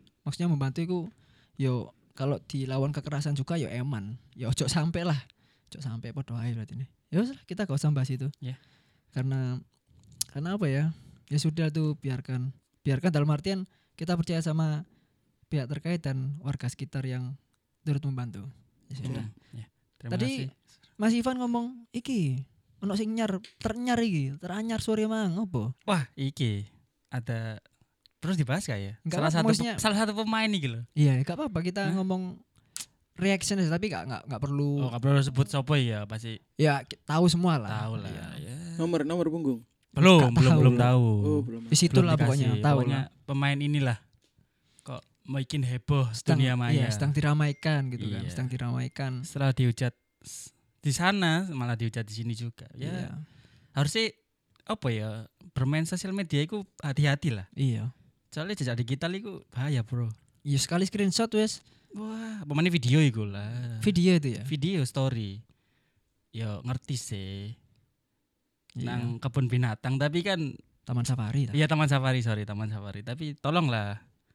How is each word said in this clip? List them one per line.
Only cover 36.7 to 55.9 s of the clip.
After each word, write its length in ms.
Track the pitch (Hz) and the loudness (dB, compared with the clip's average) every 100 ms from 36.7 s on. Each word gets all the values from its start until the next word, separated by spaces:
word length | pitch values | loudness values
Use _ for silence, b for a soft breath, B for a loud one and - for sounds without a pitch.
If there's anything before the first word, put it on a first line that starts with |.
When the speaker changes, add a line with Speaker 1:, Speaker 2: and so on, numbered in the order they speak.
| 139 | 2
Speaker 1:
ki-, 180 | - - | -4 -14
tahu 260 | - 156 175 | -2 4 4
semua 280 | 170 180 151 | 6 2 2
lah. 140 | 104 107 | 0 -4
Speaker 2:
Tahu 120 | 110 110 | -4 -6
lah, 140 | 98 | -8
Speaker 1:
Iya. 160 | 95 - - - | -10 -10 -12 -12
Speaker 2:
ya. 100 | 139 170 170 | -12 -10 -4
Speaker 3:
Nomor, 280 | 165 165 | 0 0
nomor 240 | 147 175 165 | 0 0 0
punggung. 320 | 165 147 120 - _ _ | 0 -2 -2 -6 _ _
Speaker 2:
Belum, 300 | - 175 175 | 8 10 10
Speaker 1:
Gak 140 | 131 120 | 10 8
Speaker 2:
belum, 100 | 131 | 8
Speaker 1:
tahu. 140 | 156 | 10
Speaker 2:
belum 140 | 127 120 | 8 8
tahu. 300 | 120 127 117 104 101 | 6 6 6 4 4
Speaker 3:
Oh, 160 | 151 | 2
belum. 200 | 117 113 - | 0 -6 2
Speaker 1:
Di 100 | 156 | 4
situ 200 | 170 - | 6 6
Speaker 2:
Belum 100 | 175 | 6
Speaker 1:
lah 100 | 156 | 6
pokoknya, 320 | 151 143 120 | 4 4 2
Speaker 2:
dikasih. 100 | 107 | 4
Speaker 1:
tahu 160 | 120 139 | 4 4
Speaker 2:
Pokoknya 220 | 127 139 | 4 0
Speaker 1:
lah. 220 | 135 _ - | -2 _ -4
Speaker 2:
pemain 320 | 139 139 143 | 0 0 0
inilah 400 | 143 147 135 113 _ _ _ _ _ _ _ _ | 2 2 2 0 _ _ _ _ _ _ _ _
kok 200 | - 127 - _ - | -14 -14 -14 _ -8
bikin 380 | 135 131 151 | -6 -4 -2
heboh 420 | 127 123 - 143 123 | -2 -4 0 2 2
Speaker 1:
Sedang, 260 | 113 - - | -2 2 4
Speaker 2:
dunia 160 | 127 | 4
maya. 220 | 123 120 - | 2 2 2
Speaker 1:
iya, 100 | 117 | 2
sedang 220 | 107 143 | 0 0
diramaikan 760 | 147 147 151 147 139 160 147 135 | 2 2 2 2 0 0 0 0
gitu 140 | 123 107 | -4 -4
kan, 140 | 98 | -4
Speaker 2:
Iya. 100 | - | -6
Speaker 1:
sedang 180 | 90 127 | -4 -4
diramaikan. 640 | 127 120 123 127 - 135 127 | -4 -4 -4 -4 -6 -6 -6
Speaker 2:
Setelah 300 | 143 143 135 | -6 0 0
dihujat 420 | 131 123 120 123 - _ _ | 4 2 2 -2 -4 _ _
s-, 320 | - - - _ _ _ | -20 -18 -18 _ _ _
di 140 | 151 | -2
sana, 520 | 131 180 202 175 160 190 | 0 2 4 4 2 0
malah 260 | 143 120 113 | -4 -2 -2
dihujat 280 | 117 117 | -2 -4
di 100 | 104 107 | -6 -6
sini 160 | 117 | -6
juga. 360 | 113 120 - - | -4 -8 -10 -18
Ya. 160 | - 135 | -10 -8
Speaker 1:
Iya. 200 | 185 - - 156 b b b b | -6 -6 -10 -14 b b b b
Speaker 2:
Harusnya 420 | - 147 220 220 - _ _ _ _ | -2 0 2 -2 -4 _ _ _ _
apa 240 | - 220 131 | -8 -4 -2
ya, 220 | 110 107 107 110 _ 175 | -2 -4 -8 -12 _ -8
bermain 320 | - 131 151 | -2 0 0
sosial 300 | 160 | 0